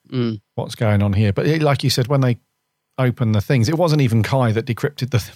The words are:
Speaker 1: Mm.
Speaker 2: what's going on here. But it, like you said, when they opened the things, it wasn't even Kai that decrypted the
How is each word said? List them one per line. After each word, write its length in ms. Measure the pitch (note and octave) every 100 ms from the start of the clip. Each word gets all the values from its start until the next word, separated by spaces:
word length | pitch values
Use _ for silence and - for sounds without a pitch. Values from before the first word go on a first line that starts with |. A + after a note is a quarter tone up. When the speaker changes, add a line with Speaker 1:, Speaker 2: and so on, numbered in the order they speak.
| _
Speaker 1:
Mm. 280 | C3 A#2 G#2+ - -
Speaker 2:
what's 180 | - -
going 260 | A2 G#2
on 120 | G#2
here. 180 | F#2+ G#2+
But 140 | - B2
it, 160 | D#3+
like 200 | D3 C3+
you 80 | C3+
said, 160 | - A#2+
when 120 | C#3
they 160 | B2+ A2+ _ _ _ _ _ -
opened 360 | B2+ - A2+
the 60 | G#2+
things, 280 | - C3+ A2
it 80 | D#3+
wasn't 240 | F3 D3+
even 200 | B2+ A2+
Kai 300 | G#2 C3+ A#2+
that 140 | G#2+ A2+
decrypted 440 | A2 - - B2
the 120 | - -